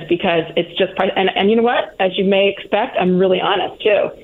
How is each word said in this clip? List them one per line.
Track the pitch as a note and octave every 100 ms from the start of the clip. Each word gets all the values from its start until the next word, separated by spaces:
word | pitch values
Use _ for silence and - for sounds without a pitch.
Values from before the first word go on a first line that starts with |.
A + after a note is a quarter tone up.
| D3+
because | F3 F#3+ E3+ D#3 -
it's | E3+ -
just | F#3 -
part, | F#3 -
and, | F#3+
and | - G3
you | A3+
know |
what? | A#3 B3 - -
As | F#3+ F#3
you |
may | F#3+ G3 G3+ G3
expect, | - G#3 A#3+ -
I'm | F#3 F3+
really | F#3+ F#3
honest | E3+ G3 - -
too. | D#3+ D3+ - -